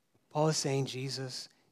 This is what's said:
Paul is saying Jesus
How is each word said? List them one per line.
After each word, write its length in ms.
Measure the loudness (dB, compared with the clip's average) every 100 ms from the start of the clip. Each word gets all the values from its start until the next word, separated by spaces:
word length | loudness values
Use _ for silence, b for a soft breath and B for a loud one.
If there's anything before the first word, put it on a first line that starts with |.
| _ _ _
Paul 160 | 2 4
is 100 | 4
saying 300 | 2 0 0
Jesus 600 | -4 -6 -6 -6 -8 -12 _ _